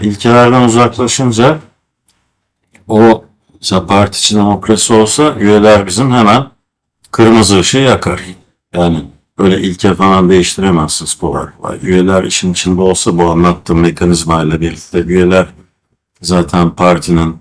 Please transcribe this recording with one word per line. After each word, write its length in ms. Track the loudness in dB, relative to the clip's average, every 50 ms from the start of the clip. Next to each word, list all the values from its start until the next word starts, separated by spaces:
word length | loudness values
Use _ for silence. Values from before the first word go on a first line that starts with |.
ilkelerden 600 | -4 -6 -4 -2 0 2 2 4 4 4 4 2
uzaklaşınca 960 | 2 2 2 2 0 0 0 -2 -4 -4 -2 -2 -2 -2 0 2 2 2 0 -2 -6 _ _ _ _ _ _ _ _ _ _ _ _ _ _ _ _ _ _ _ _ _ _ _ _ -2
o 380 | 2 4 4 4 4 2 -2 _ _ _ _ _ _ _
mesela 240 | -8 -4 -4 -4 -2
parti 320 | 0 0 0 0 0 -2 -4
içi 180 | -4 -2 0
demokrasi 580 | 0 2 0 0 -2 0 0 0 0 2 2 2
olsa 420 | 2 2 2 0 0 0 0 0 0
üyeler 480 | 0 2 4 4 6 4 4 4 2 -2
bizim 240 | -4 -2 -2 0
hemen 360 | 2 2 2 2 2 0 -2 -4 _ _ _ _ _ _ _ _ _ _ -18 _
kırmızı 480 | -2 0 2 4 4 4 4 2 2 2
ışığı 180 | 2 0 0 0
yakar. 440 | 2 0 0 0 -2 -6 -6 -6 -10 -14 -18 -20 _ _ _ _ _ _ -4
Yani 300 | -2 -2 -2 -2 -4 -6 -10 -18 _ _ _ _ -2
böyle 240 | 0 0 0 0
ilke 320 | -2 -4 -4 -2 -2 -2 0
falan 360 | 0 0 2 2 2 2 2
değiştiremezsiniz 840 | 2 2 2 0 -4 -4 -2 0 0 0 -2 -4 -6 -8 -8 -8 -8
kolay 300 | -8 -6 -6 -6 -8 -10 -12 -14 _
kolay. 220 | -12 -12 -12 -10
Üyeler 420 | -4 0 0 2 2 2 0 0 -2
işin 280 | -2 -4 -4 -4 -4
içinde 300 | -4 -4 -2 -2 -2 0
olsa 360 | 0 0 0 0 -2 -2 -2 0
bu 60 | 0
anlattığım 560 | 0 2 2 0 0 0 -2 -4 -2 0 0
mekanizmayla 840 | 0 0 0 -2 -2 0 0 0 -2 -2 -2 -2 -2 -2 -2 -4
birlikte 400 | -4 -6 -8 -10 -14 -6 -4 -4
üyeler 460 | -4 0 0 2 2 2 2 0 -2 -4 -10 -20 _ _ _ _ _ _ _ _ _ _ _ _
zaten 540 | -6 -2 -2 -2 -2 -2 -2 -2 -2 -2 -2
partinin 600 | 0 0 0 0 0 0 -2 0 0 0 -2 -4 -8